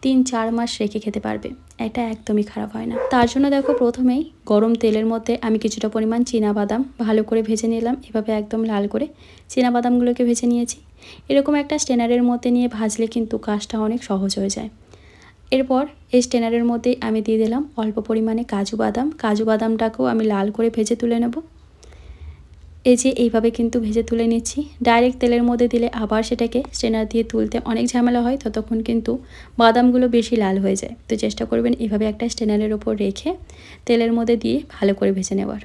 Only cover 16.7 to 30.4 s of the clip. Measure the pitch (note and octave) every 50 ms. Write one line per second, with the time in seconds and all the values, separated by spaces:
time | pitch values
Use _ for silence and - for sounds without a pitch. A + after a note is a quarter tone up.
16.7 | A#3 A#3 A#3 B3 B3 - A#3 A3+ A3 A3 G#3+ G#3+ A3 A3 A3+ A3 A3+ C4 D4 C#4+
17.7 | - - A3 G#3+ G#3 A3 G#3+ - A3+ A3 A3 A3 A3 A3+ A#3+ - - G3+ G3+ G3
18.7 | - G#3+ A3 G#3+ G#3 A3+ B3+ D4+ D#4 - - A3+ G#3 G#3 A3 A3 A3 G#3+ A3 A3+
19.7 | A3+ G#3+ A3+ A3 A3 - B3+ B3+ A#3 A3+ A3 G#3+ G#3 G3 G3 G#3 G#3 A3 A3+ A3+
20.7 | A3+ A3+ A3 G#3+ A#3 A3+ - A#3 A#3 A#3 A#3 A#3+ A#3 D4+ E4 - - - - -
21.7 | - - - - - - - - - - - - - - - - - - - -
22.7 | - - - B3+ B3 A#3+ - C4 C4 - A#3+ A#3 A3 A3+ A3 A#3 A3+ - A#3+ A#3
23.7 | A#3 B3 A3+ G#3+ G#3+ A3+ A3+ A3+ A#3 A3+ A#3 A#3 A#3 A#3 A#3 - - C4+ D4 C#4+
24.7 | - - B3 B3 A#3 A#3 A#3+ B3+ B3+ B3+ - A#3+ A#3+ A#3+ A#3+ A#3+ A#3+ A#3 A#3+ A#3+
25.7 | A#3+ A#3+ A#3 A#3+ - A#3+ A3 G#3 A3 G#3+ A3 A3 B3 A#3 A#3 A#3 A3+ A#3+ C#4 -
26.7 | - - - A#3 A3 A3 A3 G#3+ - A3+ A3+ A3+ - A3+ A3 G#3+ G#3+ A#3 - -
27.7 | A3+ A3+ A#3+ A#3+ - B3 A#3+ A#3+ B3 A#3+ A#3+ A#3+ C4 C#4 - A3+ G#3+ A3+ G#3+ -
28.7 | A#3 A3+ A3 A3 A#3 A#3 A3+ - A#3 C4 - - - - - - - - A#3 A3+
29.7 | A3+ A#3+ B3 B3 B3 B3+ B3+ B3 A#3 A#3+ A3+ - A#3+ A3+